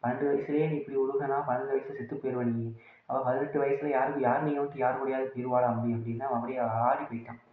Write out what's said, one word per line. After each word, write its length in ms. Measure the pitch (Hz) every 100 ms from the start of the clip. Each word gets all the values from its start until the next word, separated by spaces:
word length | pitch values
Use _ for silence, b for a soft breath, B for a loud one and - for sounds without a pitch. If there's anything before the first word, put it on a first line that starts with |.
பன்னெண்டு 280 | 120 131 143
வயசுலயே 380 | 139 139 147 156
நீ 60 | 151
இப்படி 220 | 131 135
உருகுனா 360 | 135 135 139
பன்னெண்டு 400 | 139 143 123 127
வயசுல 220 | 135 135 -
செத்து 240 | 120 143
போயிருவ 220 | 131 123
நீ. 320 | 120 117 113 113 B B _
அவ 160 | 131
பதினெட்டு 400 | 127 127 143 147
வயசுல 240 | 110 - 147
யாருக்கு, 340 | 135 135 147
யார் 220 | 127 131
நீ 120 | 151
வந்து 220 | 143 143 135
யார் 220 | 123 127
கூடயாவது 320 | 135 131 131 123
போயிருவாளா?" 260 | 123 123
அப்படி 320 | 123 117 117
அப்படின்னா 260 | 117 113 117
அவன் 160 | 135 120
அப்படியே 220 | 120 127
ஆடி 440 | 117 110 120 139
போயிட்டான். 380 | - 117 117 120 _